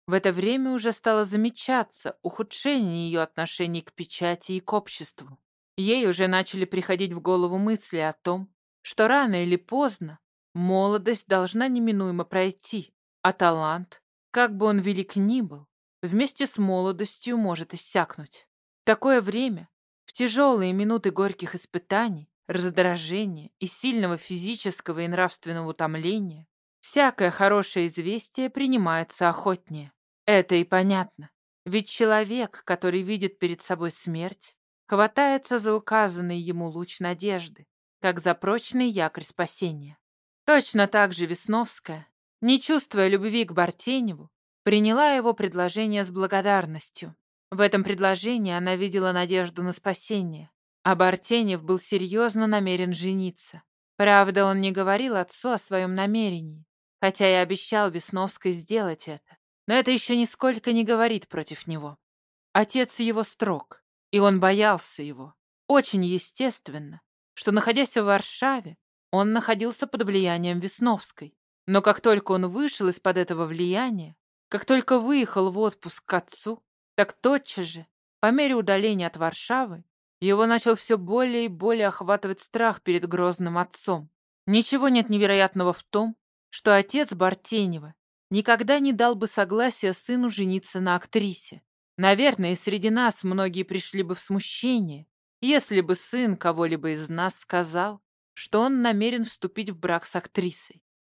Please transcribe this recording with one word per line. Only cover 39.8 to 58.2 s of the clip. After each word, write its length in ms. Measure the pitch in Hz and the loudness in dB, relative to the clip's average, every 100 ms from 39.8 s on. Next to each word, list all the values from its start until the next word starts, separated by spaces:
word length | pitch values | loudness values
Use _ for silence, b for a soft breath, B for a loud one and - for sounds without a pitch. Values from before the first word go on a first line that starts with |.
| 143 151 _ _ _ _ - | -14 -20 _ _ _ _ 4
Точно 400 | 294 - 214 202 | 4 4 2 4
так 260 | 208 202 | 4 2
же 140 | 170 170 | 2 -4
Весновская, 800 | 170 - 220 233 - - 156 - _ _ _ | -4 -2 -2 -2 -8 -14 -14 -16 _ _ _
не 200 | 233 262 | 2 2
чувствуя 480 | - 302 - 202 190 | 2 -2 0 2 4
любви 360 | 196 214 233 | 2 2 0
к 80 | 185 | 0
Бартеневу, 800 | 170 175 - - 262 226 151 156 _ _ _ | 0 0 -2 -4 -2 -2 -6 -14 _ _ _
приняла 520 | - 214 214 233 294 | 2 4 4 4 4
его 180 | 269 233 | 4 0
предложение 720 | 226 196 175 180 190 220 208 | 0 -2 -2 -2 -2 -2 -2
с 80 | 185 | -2
благодарностью. 1040 | 180 190 196 196 196 165 156 - - 165 - _ _ _ | -2 0 0 2 2 0 -8 -14 -16 -16 -18 _ _ _
В 100 | 190 | 2
этом 220 | 208 196 | 4 4
предложении 720 | 196 190 190 185 214 247 190 | 0 0 2 2 -2 -2 -2
она 220 | 175 180 185 | -2 -2 -2
видела 340 | 196 190 185 | -2 0 0
надежду 540 | 180 175 185 175 170 | 0 0 0 -2 -4
на 80 | 180 | -6
спасение, 800 | 170 196 185 - 208 175 156 156 _ _ _ | -4 -6 -6 -4 -4 -4 -8 -16 _ _ _
а 100 | 190 | 0
Бартенев 720 | 180 185 185 - 233 214 180 | 4 4 4 0 0 2 -2
был 160 | 156 185 | -2 -2
серьёзно 640 | - 196 185 208 233 208 220 | 0 -2 0 0 0 0 0
намерен 480 | 214 190 180 180 | 2 0 0 -2
жениться. 680 | 170 185 190 185 - - 165 - _ _ - | -2 -2 -2 -4 -8 -16 -18 -20 _ _ 0
Правда, 480 | 202 202 196 190 | 6 6 6 4
он 160 | 196 196 | 2 2
не 100 | 190 | 0
говорил 460 | 190 190 202 262 208 | 0 0 0 0 -2
отцу 340 | 175 - 247 | -4 -6 -4
о 80 | 226 | -4
своём 380 | - 190 185 185 | -2 -2 -2 -2
намерении, 680 | 202 226 208 170 156 156 - _ _ _ | -2 0 -2 -4 -8 -16 -20 _ _ _
хотя 280 | 190 190 190 | -2 4 4
и 60 | |
обещал 560 | 185 175 190 - 214 202 | 4 2 -2 -2 0 0
Весновской 640 | 165 - 190 | -2 -6 -4